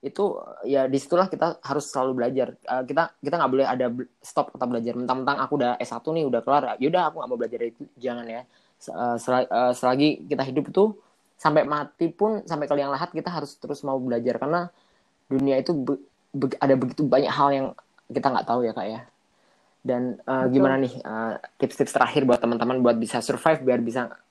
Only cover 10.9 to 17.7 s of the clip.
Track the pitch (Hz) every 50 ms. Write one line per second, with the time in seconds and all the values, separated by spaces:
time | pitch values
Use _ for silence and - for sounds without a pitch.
10.9 | 208 - _ _ _ _ _ _ _ _ - 160 151 156 127 139 151 147 147 147
11.9 | _ _ 170 165 165 _ 202 220 220 208 - - 165 151 147 127 147 143 143 139
12.9 | 139 135 156 - - 156 160 - 175 160 147 143 - _ - - 143 139 - 143
13.9 | 135 135 127 127 120 117 117 123 117 113 131 139 160 175 175 175 _ _ _ _
14.9 | _ _ _ _ _ _ _ _ 135 135 135 139 135 131 135 - 175 147 127 -
15.9 | 143 - - _ _ _ _ _ - 139 139 131 - - - 135 135 127 131 127
16.9 | 123 - 156 131 123 135 143 - - - 143 143 143 135 135 -